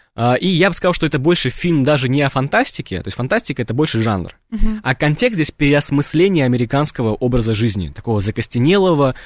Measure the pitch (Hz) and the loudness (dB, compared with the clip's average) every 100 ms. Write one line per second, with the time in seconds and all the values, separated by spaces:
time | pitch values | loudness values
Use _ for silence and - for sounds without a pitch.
0 | _ - 120 127 180 175 190 170 185 175 | _ -2 0 2 2 2 2 0 -2 0
1 | 156 151 139 175 131 - 175 160 131 147 | 0 0 0 0 -2 -4 0 2 2 2
2 | 127 135 143 139 139 214 269 - - 185 | 2 0 0 -2 0 0 -2 -4 -8 -8
3 | - - 127 - - - 117 117 156 113 | -8 -6 -2 -2 -4 -6 -4 -2 -2 0
4 | 110 98 85 - _ 214 - 214 127 131 | 0 -2 -4 -12 _ 2 2 2 -4 -2
5 | 151 151 247 202 147 - 143 147 - 143 | 0 2 0 0 -4 0 2 2 2 -2
6 | 143 156 190 180 131 123 120 139 151 - | 0 2 2 4 2 0 0 0 -2 -2
7 | 113 107 127 123 113 107 117 98 82 76 | -2 0 0 0 0 0 0 -2 -6 -8
8 | - 107 98 110 - 120 139 196 185 151 | -4 -2 -2 -4 -4 0 2 4 4 2
9 | 135 127 | 2 -2